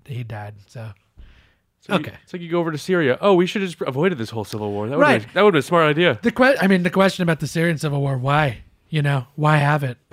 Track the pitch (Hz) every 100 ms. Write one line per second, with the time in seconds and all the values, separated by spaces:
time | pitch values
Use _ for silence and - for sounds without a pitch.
0 | - 117 117 110 104 104 _ 120 110 98
1 | _ - - - _ _ _ _ - 196
2 | 147 - _ 185 170 175 165 151 - 180
3 | 147 123 202 185 180 220 190 160 - 131
4 | 185 160 113 117 104 110 104 101 107 143
5 | 185 120 110 - 208 160 123 175 156 151
6 | 175 120 233 - 254 277 185 190 175 190
7 | 190 - 175 160 151 170 170 156 156 143
8 | 139 135 131 143 147 107 - _ - 156
9 | 143 139 120 - 151 151 143 151 139 120
10 | -